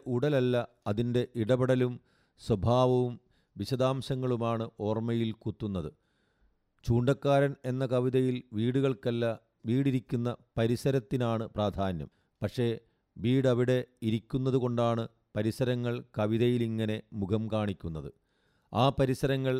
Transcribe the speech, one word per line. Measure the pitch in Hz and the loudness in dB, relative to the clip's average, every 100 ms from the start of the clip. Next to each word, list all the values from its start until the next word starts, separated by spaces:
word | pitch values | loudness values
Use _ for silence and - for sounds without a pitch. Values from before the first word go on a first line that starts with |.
| - | 0
ഉടലല്ല, | 120 143 143 127 123 117 _ - | 0 2 2 2 2 -2 _ -4
അതിൻ്റെ | 104 120 120 120 | -2 2 0 0
ഇടപെടലും | 120 107 127 127 131 127 123 _ _ _ _ | -2 2 2 4 2 2 -2 _ _ _ _
സ്വഭാവവും | - 113 90 123 127 127 123 123 _ _ _ - | -2 0 4 4 6 4 0 -4 _ _ _ -8
വിശദാംശങ്ങളുമാണ് | 101 127 131 135 - 131 127 120 117 113 113 - | -4 0 0 0 -4 -2 0 0 0 -2 -4 -4
ഓർമ്മയിൽ | 107 107 117 117 113 | -2 -2 0 0 -2
കുത്തുന്നത്. | 107 - - 107 95 71 - _ _ _ _ _ _ _ _ | -4 -8 -6 -4 -4 -6 -10 _ _ _ _ _ _ _ _
ചൂണ്ടക്കാരൻ | - 117 123 110 143 139 139 139 | 0 2 2 0 2 2 2 -2
എന്ന | 127 127 135 | -6 -4 -2
കവിതയിൽ | 123 127 127 127 123 - | 0 0 2 0 -2 -6
വീടുകൾക്കല്ല, | 104 117 131 135 120 127 117 117 113 _ _ | -2 0 2 0 -2 -2 -2 -2 -4 _ _
വീടിരിക്കുന്ന | 113 123 139 131 - 123 120 117 _ | -2 0 2 0 -2 -4 -2 -6 _
പരിസരത്തിനാണ് | - 117 120 143 135 110 131 120 113 113 | 0 0 2 2 0 0 -2 0 -2 -4
പ്രാധാന്യം. | - 104 92 95 87 71 _ _ - | -2 -2 0 -2 -2 -8 _ _ -8
പക്ഷേ | 104 - 120 110 _ _ _ - | -6 -2 -2 -2 _ _ _ -4
വീടവിടെ | 104 131 131 120 123 127 - - | 0 2 4 2 2 0 -2 -6
ഇരിക്കുന്നത് | 110 110 - 131 131 131 | -2 -2 -2 -4 0 0
കൊണ്ടാണ് | 123 120 117 117 113 _ _ | 0 0 0 0 -4 _ _
പരിസരങ്ങൾ | - 107 - 123 123 120 120 123 | -4 -2 0 -2 -2 -2 -4 -6
കവിതയിലിങ്ങനെ | - 107 113 120 123 117 110 110 110 - | -2 0 2 2 2 0 -2 -4 -4 -6
മുഖം | 113 98 107 110 | -6 -2 -2 0
കാണിക്കുന്നത്. | 107 104 95 87 78 69 - _ _ _ _ - | -2 -2 -4 -8 -8 -10 -14 _ _ _ _ -6
ആ | 104 131 | 0 2
പരിസരങ്ങൾ | - 135 131 143 135 131 127 | 2 0 0 -2 -2 -2 -2